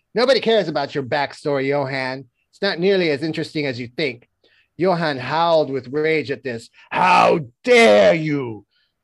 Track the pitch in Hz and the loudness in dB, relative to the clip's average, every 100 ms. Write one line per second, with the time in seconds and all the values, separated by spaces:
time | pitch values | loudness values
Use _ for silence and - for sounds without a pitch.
0 | _ 202 254 247 220 220 170 147 139 151 | _ -2 0 2 2 0 0 -4 -4 -6
1 | 131 147 139 - 151 143 135 143 135 135 | -4 -4 -4 -6 -4 -2 -2 -2 -2 -4
2 | 131 131 135 _ _ _ 202 165 180 196 | -6 -8 -14 _ _ _ -4 0 0 2
3 | 170 139 156 156 156 160 143 120 120 120 | 0 -2 -4 -6 -6 -6 -6 -6 -10 -6
4 | 151 120 _ _ _ _ _ - 175 175 | -6 -6 _ _ _ _ _ -4 -2 0
5 | 165 135 123 151 170 160 147 135 123 143 | -2 -4 -4 -2 2 2 0 -4 -6 -4
6 | 156 160 123 139 135 117 - _ _ - | -2 -2 -4 -8 -8 -10 -12 _ _ -2
7 | 180 180 175 175 143 _ - 247 226 208 | 2 4 4 2 -2 _ 2 6 6 6
8 | 190 175 156 143 123 107 - _ _ _ | 6 4 0 -4 -4 -10 -16 _ _ _